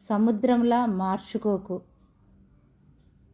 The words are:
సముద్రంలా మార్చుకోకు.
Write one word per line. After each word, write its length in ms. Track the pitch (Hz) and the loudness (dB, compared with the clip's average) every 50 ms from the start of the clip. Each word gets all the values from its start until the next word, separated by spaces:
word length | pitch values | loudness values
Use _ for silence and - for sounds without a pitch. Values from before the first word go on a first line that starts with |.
సముద్రంలా 800 | - - 214 208 220 233 220 208 247 254 247 240 233 233 233 240 247 | -6 -4 0 2 2 2 2 2 2 2 2 4 4 2 2 2 2
మార్చుకోకు. 880 | 226 196 185 185 190 190 202 - - - 208 - 214 202 190 196 - 180 185 - _ _ _ _ _ _ _ _ _ _ _ - _ _ _ _ _ _ _ _ _ - _ _ _ _ _ _ _ | 0 -2 -2 -2 -2 -2 -4 -6 -8 -10 -4 -2 -2 -2 -2 -4 -6 -10 -10 -10 _ _ _ _ _ _ _ _ _ _ _ -20 _ _ _ _ _ _ _ _ _ -20 _ _ _ _ _ _ _